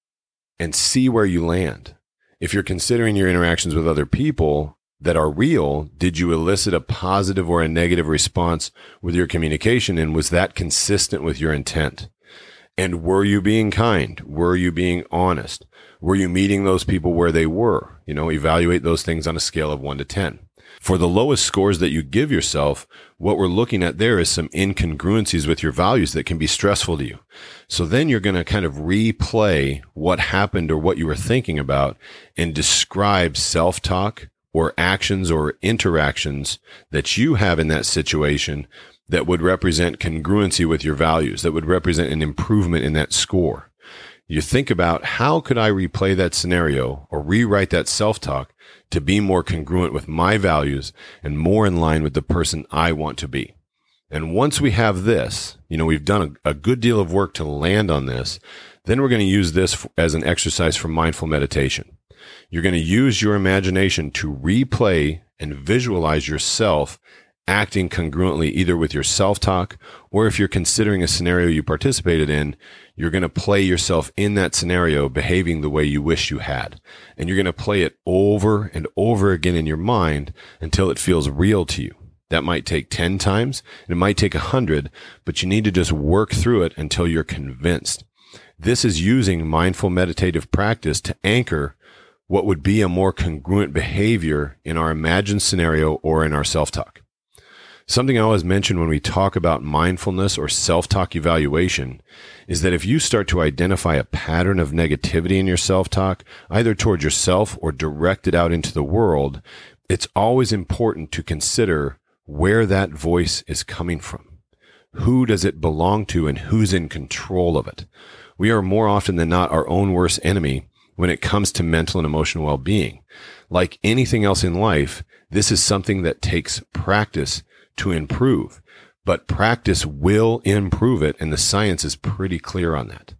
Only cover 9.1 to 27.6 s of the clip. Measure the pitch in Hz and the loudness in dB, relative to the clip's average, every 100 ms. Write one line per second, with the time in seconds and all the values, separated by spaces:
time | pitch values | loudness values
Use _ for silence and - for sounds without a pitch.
9.1 | 85 87 85 80 76 110 123 - 85 78 | 0 0 0 -2 0 0 0 0 0 0
10.1 | 80 76 87 95 - 87 - - 98 - | 0 0 0 0 -2 -4 -2 0 0 -2
11.1 | 87 80 - 78 73 67 85 73 - - | -4 -4 -2 -2 -2 -4 -2 -4 -4 -16
12.1 | _ _ - - - _ - 92 87 82 | _ _ -20 -20 -20 _ -4 -4 -2 0
13.1 | 95 101 101 95 110 107 95 117 98 55 | 2 4 4 4 4 2 2 2 2 0
14.1 | - - 73 85 90 90 82 90 87 - | -6 -10 -2 2 2 0 0 0 -2 -2
15.1 | 85 92 80 - - _ _ - - 80 | 0 0 0 -4 -12 _ _ -20 -6 0
16.1 | 95 92 90 98 101 98 92 - 90 85 | 2 2 2 2 2 2 0 0 -2 0
17.1 | 85 85 80 80 87 117 85 - - - | 2 2 2 2 2 0 0 -4 -14 -8
18.1 | 73 80 78 76 82 85 87 67 80 - | -4 -2 -2 2 2 2 2 2 0 -2
19.1 | 82 80 82 - 80 76 73 69 69 69 | -4 -4 -4 -4 -4 -4 -4 -6 -8 -8
20.1 | - 87 - - _ - - - 92 87 | -4 -4 -6 -18 _ -20 -8 0 2 4
21.1 | 92 135 139 - 98 98 90 85 76 69 | 4 2 2 0 2 2 2 0 -2 -2
22.1 | 90 151 104 - 80 71 69 - - - | -2 0 0 0 0 -2 -2 -8 -20 -20
23.1 | - 90 95 95 90 120 104 87 82 110 | -6 -2 0 0 0 0 0 -2 0 0
24.1 | 107 80 - 80 82 98 95 85 73 85 | 2 0 -2 -4 -2 -2 0 -2 -2 0
25.1 | 110 101 85 73 80 80 65 92 123 76 | 0 0 0 0 -2 -2 0 2 2 0
26.1 | 78 - 80 78 - 98 101 - 80 64 | -2 -4 -2 -2 0 0 0 -2 -4 -6
27.1 | - _ - - - | -10 _ -20 -20 -20